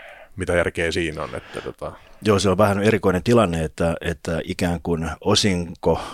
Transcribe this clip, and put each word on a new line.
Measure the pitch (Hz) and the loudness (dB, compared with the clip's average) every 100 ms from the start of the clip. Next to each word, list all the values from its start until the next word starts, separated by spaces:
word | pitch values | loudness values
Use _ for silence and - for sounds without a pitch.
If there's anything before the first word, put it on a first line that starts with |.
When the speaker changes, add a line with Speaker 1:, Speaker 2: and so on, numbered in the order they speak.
| - - - - | -20 -20 -16 -8
Speaker 1:
mitä | 87 | -2
järkeä | 87 90 - 85 | 0 0 -2 -2
siinä | 90 82 76 | -2 -4 -6
on, | 67 | -8
että, | 62 - - | -10 -12 -12
tota | 65 - 76 - - - | -12 -12 -14 -14 -20 -4
Speaker 2:
Joo, | 110 98 | 2 4
se | 98 | 4
on | 92 | 4
vähän | 104 98 | 4 4
erikoinen | 104 104 98 90 | 2 4 2 2
tilanne, | 113 117 95 82 | 4 4 4 0
että, | 78 - 82 82 | -4 -2 -2 -2
että | 85 80 - 80 | -4 -6 -4 -4
ikään | 85 90 87 85 | -4 -2 -2 -2
kuin | 87 82 78 78 | -2 -2 -4 -4
osinko, | 95 107 107 90 85 - - 80 - | 0 2 2 0 -4 -2 0 0 -4